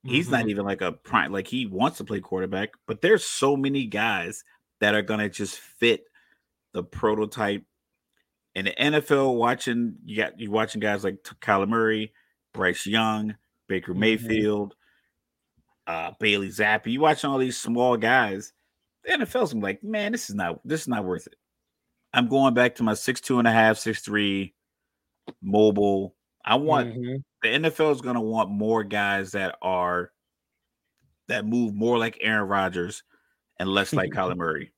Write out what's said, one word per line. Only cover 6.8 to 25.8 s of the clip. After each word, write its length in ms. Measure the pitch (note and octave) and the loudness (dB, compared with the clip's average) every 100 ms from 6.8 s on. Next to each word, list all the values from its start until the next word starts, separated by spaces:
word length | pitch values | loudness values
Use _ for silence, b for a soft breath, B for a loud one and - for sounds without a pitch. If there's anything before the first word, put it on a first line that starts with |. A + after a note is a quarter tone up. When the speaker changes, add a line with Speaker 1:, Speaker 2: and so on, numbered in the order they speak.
Speaker 1:
prototype. 800 | F2 - A2 G#2+ G#2+ - G#2 G2+ - _ _ _ _ _ _ _ _ F#2+ | -8 -2 0 0 -2 -2 -2 -2 -8 _ _ _ _ _ _ _ _ -6
In 100 | G2 | -6
the 140 | - | 0
N 140 | C#3+ | 2
F 180 | D3+ D3 | 2 2
L, 240 | C#3+ C3+ A#2+ | 2 2 2
watching, 600 | A#2 B2+ - A#2+ A#2+ - E2+ | 2 0 -2 -2 -2 -6 -10
you 100 | G#2 | -4
got, 240 | G2+ - | -4 -6
you're 120 | A2 | -2
watching 280 | G#2+ A2 G#2+ | 0 0 -2
guys 240 | G#2 G2+ | -2 0
like 180 | G2 G2 | -2 -6
T-, 120 | - - | -16 -12
Kyler 260 | - G2 G2 | 2 2 2
Murray, 460 | A2+ A2 A2 G#2+ _ _ _ _ | 2 2 0 -4 _ _ _ _
Bryce 320 | - F#2+ F2 - | -2 -2 -2 -2
Young, 500 | A2 A2 A2 G#2+ G#2 _ _ _ | 0 2 0 -4 -8 _ _ _
Baker 240 | F#2+ F2+ | -6 -4
Speaker 2:
Mm-hmm. 80 | F#2 | 0
Speaker 1:
Mayfield, 760 | A2 A2 A2+ A2 G#2+ G#2 G2+ _ _ _ _ _ _ _ _ _ _ _ - | 2 2 0 0 2 0 -4 _ _ _ _ _ _ _ _ _ _ _ -8
uh, 240 | E2 E2 - | -8 -8 -2
Bailey 300 | A2 G2+ G2 | 2 2 -2
Zappi. 440 | F#2 G#2+ A2 - | -2 2 2 0
You're 80 | B2 | 2
watching 280 | D#3 D3+ C#3+ | 2 2 0
all 80 | C3+ | -2
these 200 | C3 B2 | -2 -4
small 380 | - A#2+ B2 A#2 | -4 0 2 2
guys. 560 | A2 B2+ A2 G2 - _ _ _ _ _ | 4 4 2 -4 -10 _ _ _ _ _
The 80 | - | -4
N 80 | F4 | -2
F 120 | A#3 B3 | -2 -2
L's 160 | F#3+ | -2
gonna 100 | A2+ | -2
be 60 | G2+ | -4
like, 160 | G2 | -6
"Man, 280 | G#3 G#3+ G#3 | -6 -4 -4
this 160 | A#3 - | -6 -6
is 60 | G2+ | -4
not, 240 | F#2 - B2 | -4 -6 -6
this 160 | D#3 | -6
is 60 | C#3 | -4
not 160 | A2+ F#2 | -4 -4
worth 220 | F2 - | -6 -8
it. 80 | _ _ _ _ _ _ _ _ | _ _ _ _ _ _ _ _
I'm 140 | B2 A#2+ | 0 2
going 240 | C3+ C3+ | 4 4
back 220 | A#2+ B2 A#2+ | 6 2 2
to 80 | |
my 100 | A2+ | 0
six 260 | G#2+ - B2 | 0 -2 -4
two 200 | - B2 | 0 4
and 80 | A#2+ | 6
a 40 | |
half, 260 | A2+ A2 G#2+ | 6 6 4
six 240 | - G#2+ | -2 -6
three, 520 | - G#2 G2+ G2 F#2+ _ _ _ _ _ _ _ - - | -2 -2 0 -2 -6 _ _ _ _ _ _ _ -20 -12
mobile." 720 | - G#2 G#2+ G2+ | 0 6 6 6